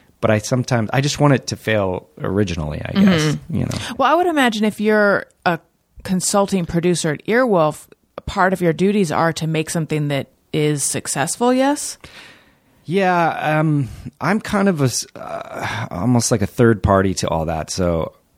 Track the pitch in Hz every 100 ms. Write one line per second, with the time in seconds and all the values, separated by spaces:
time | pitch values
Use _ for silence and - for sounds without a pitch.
0 | _ _ 110 107 - 127 - 120 107 127
1 | 143 - 147 123 - 107 - 107 95 90
2 | - - - 95 98 80 76 76 - 196
3 | 196 165 151 147 - - - - - 247
4 | 254 330 359 302 247 214 214 214 214 214
5 | 202 160 - _ 180 165 _ _ _ -
6 | - 185 - 202 202 190 165 170 175 170
7 | 160 143 - 233 254 180 151 143 - _
8 | _ - - 202 185 185 175 156 190 208
9 | 160 - 165 156 160 160 160 175 151 151
10 | 147 139 - _ _ 156 151 147 - -
11 | - 143 139 - 240 254 269 294 - -
12 | - - - - _ _ _ _ - 190
13 | 185 175 160 - 151 156 156 147 120 -
14 | - - 143 214 - 202 196 160 131 -
15 | - - - - - - - 110 110 85
16 | 113 120 - 110 98 - 117 107 - 98
17 | 98 87 - 80 80 80 76 - 87 82
18 | - - _